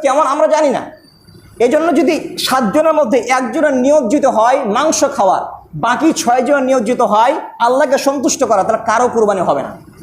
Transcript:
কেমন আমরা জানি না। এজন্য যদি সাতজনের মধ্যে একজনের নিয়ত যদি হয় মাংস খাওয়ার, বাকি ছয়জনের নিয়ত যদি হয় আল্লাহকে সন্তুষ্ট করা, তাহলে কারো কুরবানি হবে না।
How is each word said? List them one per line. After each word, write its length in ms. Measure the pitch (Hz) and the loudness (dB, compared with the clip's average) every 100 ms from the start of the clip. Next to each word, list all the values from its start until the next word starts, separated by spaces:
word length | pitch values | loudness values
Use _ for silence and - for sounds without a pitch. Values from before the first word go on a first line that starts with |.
কেমন 260 | 269 277 277 | 0 0 0
আমরা 200 | 294 311 | 0 2
জানি 220 | 302 294 | 2 0
না। 220 | 180 - - _ _ - - - - | -2 -6 -16 _ _ -20 -20 -16 -2
এজন্য 360 | 240 302 330 294 | 0 2 2 2
যদি 420 | 277 294 - - | 2 0 -4 -8
সাতজনের 560 | - 262 220 294 320 | -4 -2 0 2 2
মধ্যে 240 | 311 247 247 | 2 2 0
একজনের 560 | - 262 240 285 294 | 0 -2 -2 -2 0
নিয়ত 300 | 262 262 302 | 2 2 2
যদি 220 | 226 277 262 | 2 0 0
হয় 340 | 214 233 277 226 | 2 2 2 0
মাংস 380 | 226 311 311 277 277 | 0 0 0 -2 0
খাওয়ার, 260 | 190 143 - - - 151 | 0 0 -4 -12 -16 -6
বাকি 380 | 226 240 311 | -2 0 0
ছয়জনের 500 | - 233 254 254 285 | 0 0 0 2 0
নিয়ত 200 | 262 262 | 2 0
যদি 180 | 214 247 | 0 0
হয় 320 | 220 208 247 320 - - | 2 2 2 0 -6 -4
আল্লাহকে 380 | 233 262 294 269 | 0 2 2 0
সন্তুষ্ট 460 | 269 285 302 - | 0 -2 -2 -2
করা, 200 | 220 202 | 0 0
তাহলে 200 | 190 220 226 | 0 -2 -2
কারো 220 | 220 247 | 0 0
কুরবানি 340 | 226 208 190 | 0 0 0
হবে 200 | 170 143 | -2 -2
না। 160 | 117 - - - | -6 -14 -20 -20